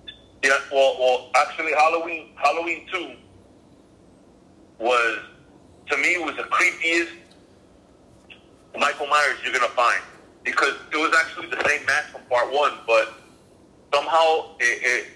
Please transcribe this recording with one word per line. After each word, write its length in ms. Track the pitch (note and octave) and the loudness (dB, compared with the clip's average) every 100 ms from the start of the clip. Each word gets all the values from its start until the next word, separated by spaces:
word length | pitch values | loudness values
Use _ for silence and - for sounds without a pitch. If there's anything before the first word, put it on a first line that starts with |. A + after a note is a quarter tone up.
| - - - - | -20 -20 -20 -4
Yeah, 140 | - C#3 - | 0 0 0
well, 240 | C#3 C3+ B2 | 2 2 4
well, 320 | B2+ B2 - B2+ | 2 0 2 0
actually, 360 | B2 - D#3+ | 0 -2 -2
Halloween, 560 | D3 D#3 E3+ E3+ D#3+ D3 - | 2 4 2 -4 -10 -14 -2
Halloween 500 | C#3+ D#3+ E3+ D#3+ - | 0 0 -4 -8 -8
two 200 | F#3 D#3 B2+ - - - - _ _ _ _ _ _ _ _ _ _ - - | -10 -10 -16 -20 -20 -20 -20 _ _ _ _ _ _ _ _ _ _ -20 -6
was, 400 | A2+ B2 A#2 G#2+ - - _ - - - - | 0 2 0 -2 -10 -20 _ -20 -20 -18 -6
to 60 | C#3+ | -2
me, 180 | D3+ F3 | 0 0
was 180 | D#3 C3+ | -4 -8
the 80 | |
creepiest 640 | - - - - E3 E3+ - - - - - _ _ _ _ _ _ - - - _ - _ - | -4 0 0 0 -2 0 -2 -6 -20 -20 -20 _ _ _ _ _ _ -20 -20 -20 _ -20 _ -4
Michael 280 | C#3 D3 C#3+ | -4 -2 0
Myers 280 | D3 C#3+ A#2+ | 2 2 -2
you're 80 | B2 | -4
gonna 160 | C#3 A#2+ | 0 0
find, 280 | - A#2+ G2+ - - - - | 2 2 2 -4 -18 -20 -12
because 300 | - - C#3+ C#3 - | -6 0 0 -2 -6
it 40 | D#3 | -4
was 160 | D#3 D3+ | 0 2
actually 300 | - - - | 0 -4 -8
the 140 | C#3+ C#3+ | -4 -2
same 160 | D3 C3 | -2 0
mask 240 | D3 C#3+ | -2 -4
from 100 | C3+ - | -10 -2
part 220 | B2 A#2+ | 0 2
one, 200 | C3+ C#3+ - - | 2 0 0 0
but 280 | A2+ A2 - - - _ _ _ _ _ | 2 2 -4 -20 -20 _ _ _ _ _
somehow 640 | C#3+ D3 D#3+ D#3+ D#3+ D3 - | -2 2 4 4 2 -2 -2
it, 180 | - - | -2 0
it, 240 | B2 B2 - | -2 -2 -4